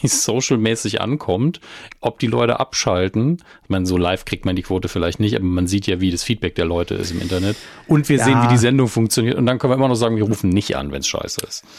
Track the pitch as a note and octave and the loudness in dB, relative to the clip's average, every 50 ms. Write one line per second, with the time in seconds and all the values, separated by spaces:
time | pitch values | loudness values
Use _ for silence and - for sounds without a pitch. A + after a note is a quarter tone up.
0 | - C#3 - - - - G#2+ B2+ B2+ - C#3 A2+ G#2+ A2+ A2+ A2+ - G#2+ G#2 - | -2 0 0 0 0 0 0 0 0 0 0 2 2 0 0 0 -2 -2 -2 -2
1 | - G#2+ C3+ D3+ - - F2+ G2 B2+ D#3 E3+ - - - - - - - - _ | -2 -2 -4 -4 -2 -2 0 0 0 0 -2 -4 -10 -20 -20 -20 -18 -20 -12 _
2 | - A#2+ - - - A2+ A#2 A#2+ A#2+ A#2 A#2 - - - - - - B2 F#2 F2+ | -6 -6 -4 -2 -2 0 0 2 2 2 2 0 -2 -4 -4 -2 0 0 2 2
3 | F#2 F#2+ - A2 A#2 C#3+ E3+ F3 - - - - _ - F#2 F#2+ F#2 F#2 F2+ F2+ | 0 0 0 0 0 0 0 -2 -6 -14 -20 -14 _ -2 -2 0 0 0 2 2
4 | F2 F2 F#2 F#2+ - - - - - F#2 F#2 F2+ - - F#2+ F#2 - - - F#2+ | 2 2 0 -2 -4 -6 -8 -4 -4 -2 -2 -4 -4 -2 -4 -2 -2 -4 -4 -2
5 | E2 E2+ E2+ - G#2+ G#2+ A#2+ A2 F#2 F2+ F2+ F2+ F2+ F2 G2 G2+ G2 - F#2 F2+ | -2 -2 -2 0 0 0 0 0 0 0 0 0 0 0 0 -2 0 0 -2 0
6 | F#2+ F#2 F2 E2+ - - A#2 A2 - F2 - - F2 E2 E2+ E2+ F2 - - - | 0 0 0 -2 -2 -4 -4 -4 -4 -6 -2 -2 -2 0 0 -2 -2 -2 -4 -6
7 | F#2+ F2 E2+ F2 F2 F2 F#2 F2+ F#2 G2+ G#2+ - - - - - - - E3 D3+ | -6 -6 -6 -6 -4 -4 -2 -2 -2 -2 -4 -4 -8 -18 -20 -10 -2 2 2 2
8 | C#3+ - D3 B2+ A#2 C3+ C3+ B2 A#2+ A#2+ B2 A#2+ A2+ A#2+ C3 C3+ B2+ A2+ - A#2+ | 4 4 2 4 4 4 4 6 6 6 6 6 4 4 4 4 2 2 2 0
9 | A2+ G#2+ - B2+ A2+ A#2 - - B2+ A#2+ B2+ A#2+ - C3 B2+ C3+ C3+ C3 B2 A2 | 0 0 2 0 0 0 0 0 2 0 0 2 2 2 2 4 2 2 2 2
10 | A#2+ A#2 A2+ G#2+ G#2+ G#2+ G#2+ - - F#2 F2+ G#2 G2+ - - C2+ C#2 C#2+ C2+ C#2 | 2 2 2 2 0 0 0 0 0 2 2 2 2 0 -2 -4 -4 -6 -6 -4
11 | C2 - - - - - - - - - - - - - - | -4 -4 -4 -4 -6 -6 -8 -10 -10 -10 -10 -14 -16 -16 -20